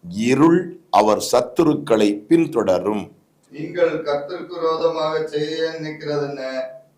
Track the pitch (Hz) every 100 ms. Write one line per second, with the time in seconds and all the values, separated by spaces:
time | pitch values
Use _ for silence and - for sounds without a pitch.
0 | 87 92 117 135 160 175 185 - _ 95
1 | 107 104 - 120 123 - 160 147 - 110
2 | 104 101 - 165 156 120 98 90 92 107
3 | 90 _ _ _ _ 139 165 175 165 151
4 | 147 143 151 175 147 175 165 160 165 160
5 | 156 156 156 147 151 160 160 160 156 151
6 | 147 147 139 139 131 131 131 - _